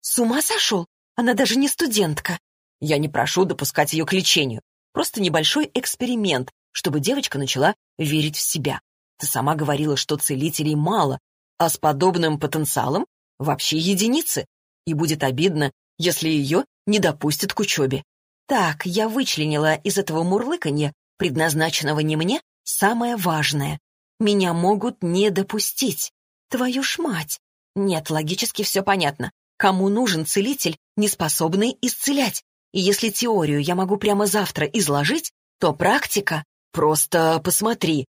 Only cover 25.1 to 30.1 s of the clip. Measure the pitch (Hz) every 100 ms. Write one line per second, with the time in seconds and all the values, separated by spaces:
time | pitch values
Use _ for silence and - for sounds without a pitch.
25.1 | 175 208 185 190 214 - - 262 156 -
26.1 | _ _ _ _ 254 254 254 269 - 339
27.1 | 180 151 - _ _ _ - 196 165 156
28.1 | 156 156 180 226 - 208 196 190 196 156
29.1 | 147 123 _ _ _ 202 185 190 208 247